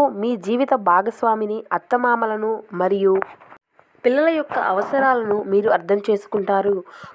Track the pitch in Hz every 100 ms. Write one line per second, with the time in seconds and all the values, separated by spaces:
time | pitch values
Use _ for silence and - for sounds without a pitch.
0 | 277 202 233 226 180 240 269 262 190 180
1 | 208 - 233 220 208 220 - 180 - 247
2 | 247 233 226 214 220 214 - 180 185 196
3 | 196 190 - - - - _ _ _ _
4 | 247 269 320 320 285 247 - 190 202 277
5 | 269 247 214 208 196 196 214 185 170 202
6 | 214 202 - 208 196 196 202 190 - -
7 | -